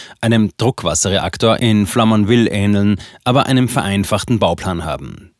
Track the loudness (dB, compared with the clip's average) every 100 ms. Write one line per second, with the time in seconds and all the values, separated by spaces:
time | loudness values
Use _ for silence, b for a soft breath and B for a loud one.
0 | B B 0 2 2 0 -2 -2 -4 -2
1 | 0 -2 -2 0 0 2 2 2 0 0
2 | 2 2 2 2 2 0 0 2 0 -2
3 | B B 0 0 2 0 0 -2 -2 -2
4 | 0 -2 -2 0 0 0 -4 -6 -6 -8
5 | -10 -16 -20 _